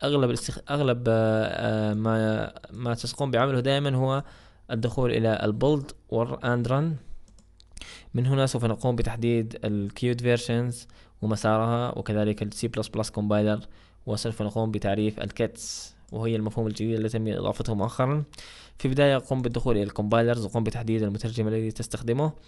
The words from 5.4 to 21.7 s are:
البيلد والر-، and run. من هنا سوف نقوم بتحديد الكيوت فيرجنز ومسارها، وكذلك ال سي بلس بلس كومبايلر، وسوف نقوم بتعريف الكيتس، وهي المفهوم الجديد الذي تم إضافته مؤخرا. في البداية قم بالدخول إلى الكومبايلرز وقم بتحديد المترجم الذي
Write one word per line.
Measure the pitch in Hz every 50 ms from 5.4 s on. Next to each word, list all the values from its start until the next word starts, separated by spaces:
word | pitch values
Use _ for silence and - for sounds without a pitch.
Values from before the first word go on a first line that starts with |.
| -
البيلد | 107 107 110 123 139 151 147 135 - - - _ - -
والر-، | 113 117 123 135 -
and | - 123 120 120 120 117
run. | 127 139 151 165 160 131 - - - - - - - - - - - - - - - - - - - - - - -
من | 113 123
هنا | 131 139 135 135
سوف | 131 - 123 117
نقوم | 113 107 104 - 127 123
بتحديد | 113 117 - 117 113 117 120 117 117 113 113 - - -
الكيوت | 107 104 104 98 101 - - - 123 123 120
فيرجنز | 120 123 120 120 - - 117 117 120 123 117 - - - - - - - - - -
ومسارها، | 107 110 104 - 110 110 110 113 113 117 117 123 123 - -
وكذلك | - - 107 107 107 107 104 - -
ال | 104 95
سي | - - 113
بلس | - 107 - -
بلس | - 107 107 -
كومبايلر، | - - 107 104 104 104 107 107 104 104 - - - - - - - - -
وسوف | - 107 107 - 117 110 - 107
نقوم | 104 - 113 113 110
بتعريف | 107 104 - 101 98 107 107 107 104 -
الكيتس، | - 101 - - 117 110 - - - - - - - - - - - - -
وهي | 110 113 117 113
المفهوم | 110 107 107 - 117 113
الجديد | 110 104 - 110 113 113 110
الذي | 110 110
تم | 110 113 110 110
إضافته | 104 - 92 98 101 - 110 - 110
مؤخرا. | 101 98 117 - - 127 131 143 151 147 - - - - - - - - - - -
في | -
البداية | 135 127 - 143 143 139
قم | 131 - - 135 131 123
بالدخول | 120 117 120 117 127 120
إلى | 104 101
الكومبايلرز | 101 - - 107 104 113 117 117 117 120 117 110
وقم | 95 - 120 113
بتحديد | 110 - 120 113 110 113 110 107
المترجم | 101 101 107 - 113 110 117 110 107
الذي | 110 113 110 110